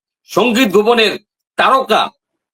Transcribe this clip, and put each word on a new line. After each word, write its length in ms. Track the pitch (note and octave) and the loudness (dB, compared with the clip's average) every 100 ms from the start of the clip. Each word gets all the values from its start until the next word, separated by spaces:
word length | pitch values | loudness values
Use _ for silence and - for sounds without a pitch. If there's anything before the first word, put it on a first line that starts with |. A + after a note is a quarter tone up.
| _ _ | _ _
সঙ্গীত 440 | - F3 A#3+ A3+ A#3 | -6 -2 0 0 0
ভুবনের 520 | F#3+ G#3 A#3 G#3 - _ _ _ - | 2 2 2 0 -4 _ _ _ -4
তারকা, 540 | F#3+ C4 A3+ F#3 F2 - _ _ _ | 0 0 0 -2 -4 -10 _ _ _